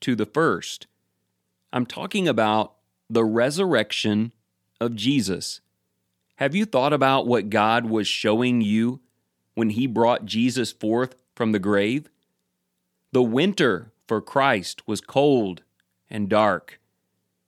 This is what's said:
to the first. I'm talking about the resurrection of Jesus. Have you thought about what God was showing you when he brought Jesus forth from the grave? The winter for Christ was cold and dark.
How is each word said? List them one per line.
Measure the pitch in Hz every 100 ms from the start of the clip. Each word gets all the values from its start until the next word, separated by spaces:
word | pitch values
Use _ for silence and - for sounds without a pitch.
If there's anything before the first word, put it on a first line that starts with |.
to | - 113
the |
first. | 104 151 156 87 - - - _ _ _ _ _ _ _ _
I'm | 127
talking | 120 - 180 208 175
about | 113 110 107 104 _ _ _ _
the | 113
resurrection | 110 113 127 151 190 127 107 - 107 104 117 - _ _ _ _
of | 120 113
Jesus. | 113 139 95 90 - - _ _ _ _ _ _ _ _
Have | 139
you | 175
thought | 220 131 139
about | 147 135 135 120
what | 120 101
God | 107 107 117 117
was | 110 101
showing | - 107 110 123 123
you | 107 107 117 131 _ _ _ _ _
when | - 113
he | 107 131
brought | 107 117 -
Jesus | 104 110 123 120 113
forth | - 107 113 127 - _ -
from | 113
the | 107
grave? | 95 101 104 139 151 _ _ _ _ _ _ _ _ _ _
The | 127
winter | 117 120 185 190 135 90 117 _ -
for | 110
Christ | - 139 139 110 85 - -
was | 104
cold | - 135 147 131 101 87 _ _ _ _ _
and | 110 101
dark. | 107 107 87 - - _ _ _ _ _ _